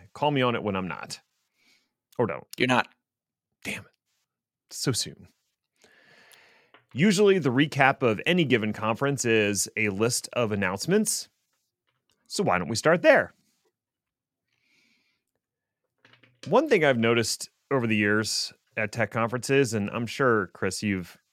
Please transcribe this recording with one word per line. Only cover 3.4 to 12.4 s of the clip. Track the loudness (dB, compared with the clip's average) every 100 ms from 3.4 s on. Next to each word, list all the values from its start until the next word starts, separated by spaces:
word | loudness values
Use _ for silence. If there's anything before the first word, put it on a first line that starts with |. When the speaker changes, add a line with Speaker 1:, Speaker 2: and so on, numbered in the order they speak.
| _ _ -14
Speaker 1:
Damn | -14
it. | -16 _ _ _ _ _ _ _ _
So | -8 -4
soon. | -4 -6 -12 -20 _ _ _ _ _ _ _ _ -20 _ -20 _ _ _ _ _
Usually | 0 2 4 4 4
the | 2
recap | 2 0 4 2 4
of | 0 0 0
any | 0 2
given | 2 0
conference | -2 -4 -2 -2 -2 0
is | 2 2 -2 -4 -4
a | -4
list | 0 0 -2 -4
of | -4 -2
announcements. | 0 -2 -2 0 0 0 -4 -10 _ _ _ _ _ _ _ _ _ -10
So | -4